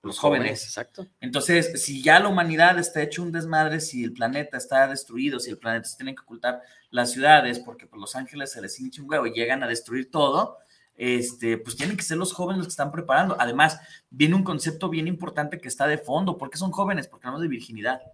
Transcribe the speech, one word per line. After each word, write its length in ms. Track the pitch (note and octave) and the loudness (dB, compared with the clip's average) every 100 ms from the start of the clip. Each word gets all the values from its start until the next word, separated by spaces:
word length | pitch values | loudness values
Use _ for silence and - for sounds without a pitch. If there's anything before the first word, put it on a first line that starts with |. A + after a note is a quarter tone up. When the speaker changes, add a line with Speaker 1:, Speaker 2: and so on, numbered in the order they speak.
Speaker 1:
Los 140 | G2+ | -10
Speaker 2:
Los 40 | F#2+ | 0
Speaker 1:
jóvenes. 260 | - - A2+ | 2 4 0
Speaker 2:
jóvenes, 180 | G#2+ | -4
exacto. 420 | - - A#2+ - F#3 _ | -8 -10 -10 -12 -18 _
Speaker 1:
Entonces, 600 | B2+ C3+ B2+ E3+ E3+ E3 | -6 -4 2 4 2 -2
si 180 | - C3+ | -6 -2
ya 160 | D#3 E3+ | 6 8
la 80 | G3+ | 8
humanidad 500 | F#3+ E3 D#3+ F3 F3 | 2 2 6 6 6
está 240 | E3+ D#3+ | 0 -2
hecho 180 | D3+ - | -4 -4
un 120 | F3 | -6
desmadre, 480 | E3 E3 D#3+ D#3 D#3+ | -6 -2 2 2 0
si 240 | D3+ B2 | -6 -6
el 80 | A2+ | -6
planeta 440 | - A#2 C#3 D3 B2+ | -2 -2 -2 -6 -8
está 300 | - C3+ C3+ | 0 4 4
destruido, 540 | C#3 - A#2 C#3+ B2 | 2 -8 -4 -4 -4
si 100 | B2 | -6
el 80 | G2+ | -8
planeta 300 | A2+ A#2 A#2 | -4 -4 -4
se 80 | - | -10
tiene 180 | C3+ | -12
que 60 | C3 | -12
ocultar 400 | - A2+ A#2+ B2+ - - _ | -16 -6 -4 -4 -12 -20 _
las 200 | B2 A#2+ | -2 -2
ciudades, 480 | B2 C#3+ D3+ B2+ A#2+ | 2 8 8 8 -4
porque, 280 | A#2+ - - | -8 -20 -20
pues, 100 | G#2+ | -16
Los 140 | G2+ | -12
Ángeles 380 | B2+ C3 D3 C3+ | -10 -12 -10 -10
se 80 | A#2+ | -10
les 180 | G2+ - | -12 -10
hincha 240 | C3 C#3 | -12 -12
un 80 | C#3 | -4
huevo 160 | D3+ A#2+ | -2 -2
y 60 | |
llegan 320 | A#2 A#2 C3 | -2 -2 0
a 20 | B2 | -2
destruir 420 | A#2 - B2 B2+ | -4 -4 -8 -4
todo, 500 | D#3+ C#3+ D3 G#3 - _ _ _ | 2 2 2 0 -4 _ _ _
este, 640 | _ B2 B2 A#2+ - A#2 A2 | _ 0 0 -2 -4 -2 -2
pues 180 | - - | -4 -6
tienen 200 | D3+ G#3 | -4 -4
que 80 | |
ser 120 | - D#3+ | -4 -2
los 160 | F#3 | -4
jóvenes 260 | - F3+ F#3+ | -4 -4 -2
los 80 | E3+ | -4
que 40 | |
están 200 | - C#3+ | -4 -4
preparando. 440 | D3+ D#3 C#3 F#3+ - | -4 2 4 4 2
Además, 400 | B2 A#2+ D#3 D#3 - - _ | 0 4 4 4 -14 -20 _
viene 280 | B2+ D3+ F#3+ | 2 4 6
un 80 | |
concepto 440 | F#3+ D#3 D#3+ D#3 F3+ | 2 -2 -4 -4 -4
bien 200 | D#3+ D#3+ | -2 -2
importante 520 | F3+ E3+ - D3 - | -4 -6 -4 -6 -6
que 80 | B2+ | -10
está 200 | - D3 | -2 0
de 100 | D3+ | 0
fondo. 400 | D3 C#3+ F#3 - | -2 -2 0 -4
¿Por 100 | - | -8
qué 80 | D3+ | -6
son 120 | F#3+ | -6
jóvenes? 380 | F#3 G3 F3+ C3 | -2 -2 -2 -6
Porque 180 | - B2 | -12 -10
hablamos 160 | C#3 | -4
de 60 | E3 | -4
virginidad. 520 | B2 A#2 A2 A2+ B2+ - | -4 -8 -6 -4 -4 -8